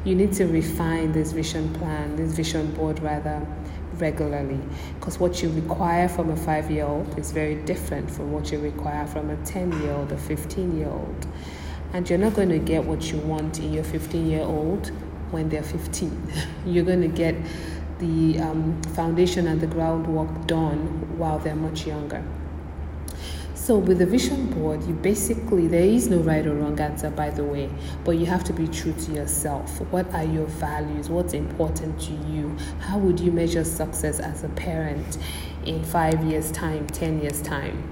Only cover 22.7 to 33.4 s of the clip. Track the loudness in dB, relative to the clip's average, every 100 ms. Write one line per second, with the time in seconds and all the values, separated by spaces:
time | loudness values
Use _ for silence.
22.7 | -8 -8 -8 -8 -8 -8 -8 -8 -8 4
23.7 | 4 6 4 6 4 2 0 0 0 -2
24.7 | -2 -2 0 2 0 0 -2 2 4 4
25.7 | 6 6 6 4 4 4 4 2 0 0
26.7 | 0 -2 -2 -4 -2 -2 0 -2 -2 -4
27.7 | -6 -8 -4 2 2 4 2 0 0 0
28.7 | 0 -2 -2 -4 -4 -2 -2 -2 -4 -4
29.7 | -6 -2 0 0 0 0 0 0 -2 -4
30.7 | -4 -4 -4 -2 0 0 -2 -4 0 0
31.7 | 0 -4 -6 -6 -6 -4 -2 -4 -4 -6
32.7 | -6 -2 2 4 4 4 4